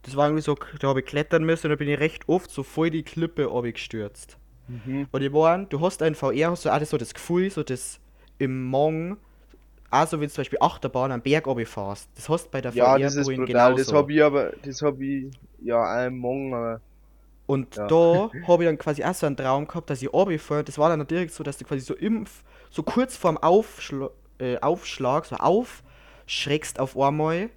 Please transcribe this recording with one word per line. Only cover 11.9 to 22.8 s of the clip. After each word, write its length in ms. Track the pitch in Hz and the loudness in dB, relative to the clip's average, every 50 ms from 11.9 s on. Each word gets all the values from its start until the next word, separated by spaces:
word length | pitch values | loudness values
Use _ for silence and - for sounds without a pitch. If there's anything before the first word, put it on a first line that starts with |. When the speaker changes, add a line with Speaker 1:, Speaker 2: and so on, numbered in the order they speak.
| 101 - - _ _ | -8 -10 -14 _ _
Speaker 1:
das 140 | - - - | -16 -4 -2
hast 160 | 156 170 - | -2 -2 -2
du 40 | - | -6
bei 100 | - 135 | -8 -6
der 120 | 127 123 113 | -6 -4 2
Speaker 2:
Ja, 260 | 120 120 127 135 135 | 4 6 6 6 6
das 160 | 135 143 139 | 4 2 0
ist 180 | 143 139 135 131 | 0 -2 0 0
Speaker 1:
V 0 | |
R-Brille 20 | |
Speaker 2:
brutal. 400 | 127 127 123 127 123 123 127 127 | -2 -2 2 6 8 8 8 8
Speaker 1:
genauso. 0 | |
Speaker 2:
Das 160 | 131 135 - | 6 2 4
hab 180 | - 147 143 139 | 4 4 4 4
ich 120 | 147 156 151 | 6 6 6
aber, 280 | 147 139 143 113 82 - - | 6 6 2 0 0 -4 -8
das 200 | - 139 131 - | -12 -12 -8 -2
hab 180 | 147 147 135 131 | -2 -2 -2 -2
ich, 300 | 135 139 139 135 131 135 131 - - - - - | -6 -4 -4 -6 -6 -10 -14 -18 -20 -20 -20 -10
ja, 180 | - 117 117 | -4 0 2
auch 300 | 117 113 90 107 120 127 | 2 2 2 0 -2 -2
im 100 | 127 127 | -2 -4
Morgen, 360 | 127 123 123 131 139 135 135 127 | -4 -4 -4 -4 -4 -4 -4 -4
aber 280 | 120 117 117 113 113 _ _ _ _ _ _ _ _ _ _ _ _ _ | -4 -4 -6 -6 -8 _ _ _ _ _ _ _ _ _ _ _ _ _
Speaker 1:
Und 360 | - 139 135 131 - - 104 | -2 -2 -2 -2 -6 -8 -6
Speaker 2:
ja. 60 | 104 | 0
Speaker 1:
da 440 | 101 160 165 170 170 170 180 208 226 | 2 4 6 6 6 6 4 2 -2
Speaker 2:
<laughs> 160 | - - 175 | -6 -8 4
Speaker 1:
hab 140 | 175 175 165 | 4 4 6
ich 40 | 170 | 6
dann 100 | 170 156 | 2 0
quasi 260 | 147 - 160 147 147 120 | 0 -2 -4 -2 0 -2
auch 100 | 160 185 | -2 -2
so 120 | - - | 0 -2
einen 100 | 147 139 | -2 -2
Traum 300 | - 135 131 131 139 147 | -2 0 0 0 0 -2
gehabt, 220 | - - 170 - - | -4 -8 -10 -6 -6
dass 120 | 147 123 | -6 -6
ich 100 | 131 135 | -4 0
runterfall. 520 | - 151 190 202 165 147 - - 151 147 151 | 2 2 2 2 0 -6 -4 -4 -4 -4 -4
Das 140 | 147 135 | -4 0
war 180 | 147 147 165 170 | 2 2 2 2
dann 100 | 151 143 | 0 -2
direkt 260 | - 160 175 180 165 - | -2 -2 -4 -4 -4 -8
so, 100 | - 151 | -10 -10
dass 140 | 143 139 | -10 -10
du 80 | - - | -12 -8
quasi 160 | - 147 135 | -6 -6 -6
so 120 | 127 - 127 | -4 -6 -6
im, 300 | - 165 208 226 220 208 - - - _ _ - - - - | -4 -2 -2 -2 -2 -4 -10 -14 -20 _ _ -20 -20 -20 -10
so 140 | - - | -8 -6